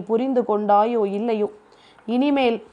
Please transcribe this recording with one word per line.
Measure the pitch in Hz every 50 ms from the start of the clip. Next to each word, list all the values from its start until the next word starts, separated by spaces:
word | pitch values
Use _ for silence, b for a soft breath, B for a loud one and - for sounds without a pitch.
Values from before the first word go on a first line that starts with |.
| 190
புரிந்து | - 220 226 247 269 269 247 233
கொண்டாயோ | - 214 208 208 208 202 202 208 226 240 233 214 196 190
இல்லையோ, | 202 214 240 226 214 208 - - - - b b b b b b b b -
இனிமேல் | 226 247 269 294 285 277 262 240 233 202 - -